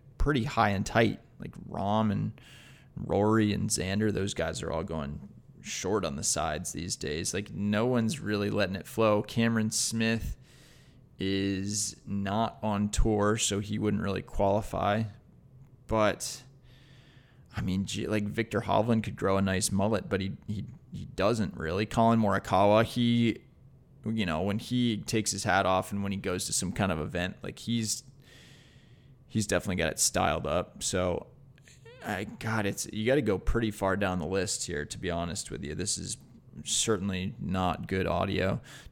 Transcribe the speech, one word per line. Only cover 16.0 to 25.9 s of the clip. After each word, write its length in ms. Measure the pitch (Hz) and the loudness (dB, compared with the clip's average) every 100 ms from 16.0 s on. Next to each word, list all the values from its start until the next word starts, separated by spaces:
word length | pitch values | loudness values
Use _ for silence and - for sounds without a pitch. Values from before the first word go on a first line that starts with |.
| 107 - - - - - - - - - - - - - - - | 2 0 -6 -10 -16 -20 -20 -20 -20 -20 -20 -20 -20 -20 -12 -6
I 60 | |
mean, 240 | - 92 95 | -2 0 -2
gee, 200 | - 78 | -4 -2
like, 180 | 107 | -2
Viktor 360 | 104 113 110 104 | 0 -2 -2 -2
Hovland 440 | - 101 110 113 | 2 2 4 2
could 120 | 107 - | 0 -2
grow 220 | 95 98 | 0 2
a 40 | |
nice 300 | 95 95 - | 2 2 0
mullet, 360 | 95 101 110 - | 0 2 0 0
but 120 | 98 | -2
he, 120 | 95 - - | -2 -6 -8
he, 200 | 104 95 - - | -8 -8 -12 -14
he 140 | - 90 - | -12 -10 0
doesn't 400 | 95 117 98 - | 2 2 0 -4
really. 300 | 78 90 110 | -4 -2 0
Collin 340 | - 113 117 | 4 6 6
Morikawa, 640 | 107 98 - 95 101 107 | 4 2 2 4 6 6
he, 540 | 113 - 120 117 117 - - - - - - - | 4 2 2 4 4 0 -6 -20 -20 -20 -20 -12
you 220 | 107 110 95 | -4 -2 0
know, 160 | 78 | 0
when 160 | 95 101 | 0 -2
he 400 | - 123 120 104 | -2 0 0 0
takes 340 | - 113 104 | -2 -2 0
his 100 | 98 | -2
hat 240 | 107 92 92 | 2 2 4
off 240 | 92 - | 2 0